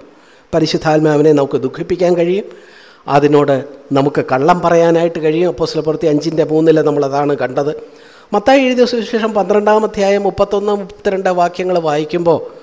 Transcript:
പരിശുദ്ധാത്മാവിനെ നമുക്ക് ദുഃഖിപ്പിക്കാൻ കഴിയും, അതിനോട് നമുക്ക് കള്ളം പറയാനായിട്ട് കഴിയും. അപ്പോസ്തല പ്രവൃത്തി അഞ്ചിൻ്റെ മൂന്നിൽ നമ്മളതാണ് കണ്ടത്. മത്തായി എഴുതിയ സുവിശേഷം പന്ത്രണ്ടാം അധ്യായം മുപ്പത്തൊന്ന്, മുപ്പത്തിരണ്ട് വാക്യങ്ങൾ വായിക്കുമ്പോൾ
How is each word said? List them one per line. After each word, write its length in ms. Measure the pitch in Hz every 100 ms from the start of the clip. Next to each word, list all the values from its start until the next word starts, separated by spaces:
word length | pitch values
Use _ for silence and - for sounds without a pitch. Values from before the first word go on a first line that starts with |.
| - - - - _
പരിശുദ്ധാത്മാവിനെ 800 | 170 156 170 165 156 156 151 151
നമുക്ക് 260 | 147 139 151
ദുഃഖിപ്പിക്കാൻ 600 | 135 - 175 175 180 175
കഴിയും, 260 | 170 190 233 - - - - - -
അതിനോട് 560 | 143 147 147 143 135 131 - -
നമുക്ക് 340 | 139 143 156 123
കള്ളം 300 | 127 147 175 170
പറയാനായിട്ട് 540 | 170 170 165 170 170
കഴിയും. 280 | 156 160 180
അപ്പോസ്തല 320 | 160 156 156
പ്രവൃത്തി 280 | 151 151 160
അഞ്ചിൻ്റെ 360 | 147 160 156
മൂന്നിൽ 380 | 156 156 160 156
നമ്മളതാണ് 520 | 151 147 139 139 147 139
കണ്ടത്. 340 | 127 131 143 156 - - - - -
മത്തായി 280 | 302 302 277
എഴുതിയ 240 | 254 247 240
സുവിശേഷം 480 | 240 208 220 220
പന്ത്രണ്ടാം 500 | 208 185 208 208 214
അധ്യായം 400 | 214 214 196 202
മുപ്പത്തൊന്ന്, 480 | 202 196 202 202 208
മുപ്പത്തിരണ്ട് 580 | 202 185 - 208 190 190
വാക്യങ്ങൾ 500 | 180 175 175 185 180
വായിക്കുമ്പോൾ 600 | 160 147 151 175 170 147 - -